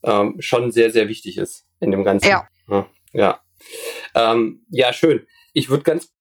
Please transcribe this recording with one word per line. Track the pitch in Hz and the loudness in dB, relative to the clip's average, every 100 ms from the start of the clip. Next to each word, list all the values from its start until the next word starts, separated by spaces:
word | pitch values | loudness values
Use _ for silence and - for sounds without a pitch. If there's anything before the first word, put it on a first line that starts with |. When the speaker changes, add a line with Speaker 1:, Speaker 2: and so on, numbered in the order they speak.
Speaker 1:
ähm, | 117 104 104 - | 0 0 0 -4
schon | - 123 120 | -2 0 0
sehr, | 117 113 | 2 2
sehr | 113 104 | 2 0
wichtig | 110 - 92 | -4 -12 -10
ist | 95 - _ _ | -10 -12 _ _
in | - | -2
dem | 196 | 0
Ganzen. | - 196 196 | 2 2 2
Speaker 2:
Ja. | 190 - _ - | 0 -2 _ -4
Speaker 1:
Ja, | 104 95 _ _ | -2 -2 _ _
ja. | - 98 - _ _ - - - - - | 0 0 0 _ _ -20 -14 -12 -12 -6
Ähm, | - 113 117 113 - _ | 0 2 2 0 -6 _
ja, | 160 127 | 0 0
schön. | 120 165 123 - _ _ | 2 2 2 -4 _ _
Ich | - 139 | -6 -2
würd | 139 | 0
ganz | - 160 - _ | 0 -2 -6 _